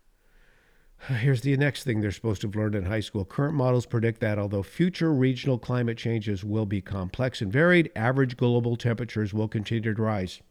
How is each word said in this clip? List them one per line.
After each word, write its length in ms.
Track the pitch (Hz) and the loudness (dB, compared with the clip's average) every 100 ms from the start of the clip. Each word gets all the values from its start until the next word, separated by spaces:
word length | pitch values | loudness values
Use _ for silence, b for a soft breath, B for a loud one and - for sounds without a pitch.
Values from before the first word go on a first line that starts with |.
| _ _ _ _ _ _ _ _ _ - | _ _ _ _ _ _ _ _ _ -14
<sighs> 80 | - | -6
Here's 340 | 120 135 123 | 0 2 2
the 140 | 135 135 | 2 2
next 280 | 143 - | 2 0
thing 160 | - 110 | -2 0
they're 100 | 104 | 0
supposed 300 | - 113 98 | -2 -2 -2
to 80 | 107 | -4
have 80 | 104 | -2
learned 180 | 107 | -2
in 120 | 104 92 | -2 -2
high 140 | 110 | -2
school. 240 | - 123 | -2 -4
Current 300 | 117 - 143 | -4 -2 -2
models 320 | 147 127 123 - | 0 2 2 0
predict 340 | 117 113 113 | 0 0 0
that 160 | 110 104 | -2 0
although 280 | 101 101 | 0 -2
future 480 | 95 - 180 - 165 | -2 0 0 0 2
regional 460 | 139 131 123 139 123 | 4 2 2 0 -2
climate 380 | - 123 117 113 | 0 0 0 -2
changes 480 | 117 113 107 95 | -2 -2 -2 -4
will 220 | 104 110 104 | -2 -2 0
be 140 | 101 | -2
complex 600 | - 95 90 - 127 - | -4 -4 -4 -2 -2 -2
and 120 | 101 | 0
varied, 380 | 127 175 175 165 | 4 6 6 2
average 420 | - 113 135 131 120 | 0 2 2 0 2
global 400 | 123 120 117 117 | 2 2 2 0
temperatures 560 | 117 110 120 107 104 | 0 -2 -2 -2 -2
will 140 | 107 107 | 0 -2
continue 480 | 113 101 117 110 | -2 -2 -2 0
to 80 | 107 | 0
rise. 380 | 110 104 92 - _ | 0 0 -4 -8 _